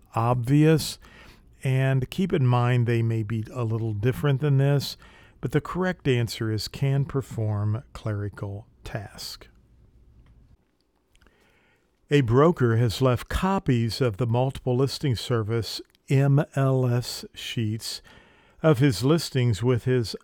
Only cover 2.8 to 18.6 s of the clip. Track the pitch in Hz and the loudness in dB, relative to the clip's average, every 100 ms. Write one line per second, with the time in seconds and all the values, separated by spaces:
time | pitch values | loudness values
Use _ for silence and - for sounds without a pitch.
2.8 | 117 117 113 113 107 117 110 127 113 110 | 2 2 0 -2 -2 -4 -6 -6 -4 -2
3.8 | 113 104 123 131 147 135 147 135 139 143 | -4 -2 -2 0 0 0 2 2 2 0
4.8 | - - - - - _ 127 147 - 175 | -2 -12 -20 -20 -20 _ -4 -4 -4 -4
5.8 | 185 180 143 120 117 - 110 110 - - | -4 -2 0 0 0 -4 -4 -4 -6 -4
6.8 | 139 139 139 139 - - 107 104 107 110 | -2 0 -2 -6 -6 -6 -4 -2 -2 -4
7.8 | - - 110 101 101 - 104 101 - _ | -8 -12 -8 -6 -6 -8 -10 -12 -16 _
8.8 | - 110 98 - - - - _ _ _ | -12 -12 -12 -16 -16 -18 -20 _ _ _
9.8 | _ _ _ - - - _ _ _ _ | _ _ _ -20 -20 -20 _ _ _ _
10.8 | _ _ _ _ _ _ _ _ _ _ | _ _ _ _ _ _ _ _ _ _
11.8 | _ _ _ 147 117 123 160 170 120 113 | _ _ _ 2 4 6 6 4 2 4
12.8 | 120 - 131 120 - - 190 196 - 120 | 2 2 0 0 -2 -2 0 0 0 0
13.8 | 113 - 127 101 120 120 131 - - 123 | 0 0 -2 -2 -2 0 -2 -4 -2 0
14.8 | 135 - 151 117 - 120 104 117 110 - | 0 -2 -2 -2 -2 -2 -2 -4 -4 -10
15.8 | - _ - 135 139 139 - - 135 131 | -16 _ 0 2 4 4 2 0 0 2
16.8 | 127 120 - - - - - - 107 110 | 0 -2 -4 -10 -14 -14 -10 -4 -4 -4
17.8 | - - - - - _ _ _ | -8 -14 -16 -20 -20 _ _ _